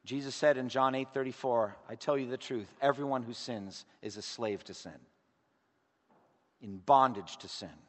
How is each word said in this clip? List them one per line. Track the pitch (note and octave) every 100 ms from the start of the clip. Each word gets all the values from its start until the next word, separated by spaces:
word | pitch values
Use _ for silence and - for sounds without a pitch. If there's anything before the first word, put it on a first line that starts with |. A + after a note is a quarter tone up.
Jesus | - C#3 C#3 -
said | D3+ C3
in | B2+
John | C3 C3
eight | C3 C3
thirty-four, | C3+ C3 A#2+ C3 A#2 G#2 F#2 -
"I | A2+
tell | - C#3+
you | B2
the | B2+
truth, | - B2 G2 -
everyone | C#3 C#3 C#3 C3
who | A#2
sins | A2+ - A2+ G2 F#2 - _
is | A2 G2+
a |
slave | - - A2+ G2
to | -
sin, | F#2 F2+ D2 - _ _ _ _ _ _ _ _ _ _ _ _ _ _ _
in | G#2 G2
bondage | F#2 C3+ C3 G#2 E2 -
to | -
sin." | - F#2+ D2+